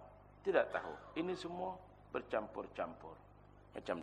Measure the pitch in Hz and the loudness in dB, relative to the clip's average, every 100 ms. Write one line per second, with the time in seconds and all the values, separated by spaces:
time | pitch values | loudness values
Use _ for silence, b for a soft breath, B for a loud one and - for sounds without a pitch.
0 | - - - - 196 160 - 87 87 76 | -12 -18 -20 -4 6 6 6 2 -2 -8
1 | - - 180 175 170 180 185 185 - - | -6 -2 0 0 -2 -2 -4 -4 -10 -18
2 | - - - 113 107 107 98 - 85 - | -4 -4 0 0 0 -4 -4 -2 -2 -4
3 | 80 80 - - - - - - 104 87 | -12 -14 -18 -20 -20 -20 -12 -6 0 -2